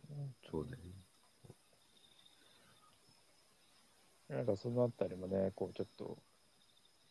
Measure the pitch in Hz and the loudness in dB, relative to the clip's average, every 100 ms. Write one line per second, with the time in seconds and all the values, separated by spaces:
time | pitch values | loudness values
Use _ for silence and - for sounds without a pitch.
0 | - 147 139 - - 80 73 - 87 95 | -12 -8 -8 -10 -4 -4 -2 -6 -10 -14
1 | - - - - - - - - - - | -18 -20 -20 -20 -20 -20 -20 -20 -20 -20
2 | - - - - - - - - - - | -20 -20 -20 -20 -20 -20 -20 -20 -20 -20
3 | - - - - - - - - - - | -20 -20 -20 -20 -20 -20 -20 -20 -20 -20
4 | - - - 139 120 98 120 120 120 - | -20 -20 -6 0 2 2 2 4 4 4
5 | 92 90 92 95 95 - 92 92 95 - | -2 -2 2 4 4 2 -2 -2 -6 -6
6 | - - - - - - - - - - | -8 -8 -14 -20 -20 -20 -20 -20 -20 -20
7 | - | -20